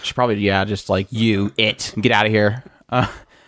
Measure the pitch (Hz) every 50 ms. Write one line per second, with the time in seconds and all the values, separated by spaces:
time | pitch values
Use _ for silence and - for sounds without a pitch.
0 | - - - - 123 120 107 101 101 98 98 95 98 104 104 98 - - 95 92
1 | 98 - - 110 113 113 107 98 101 104 - - 110 107 - - - - - 110
2 | 98 120 117 104 107 107 110 107 104 104 110 127 - - - _ _ _ 120 127
3 | 113 - - - - _ _ _ _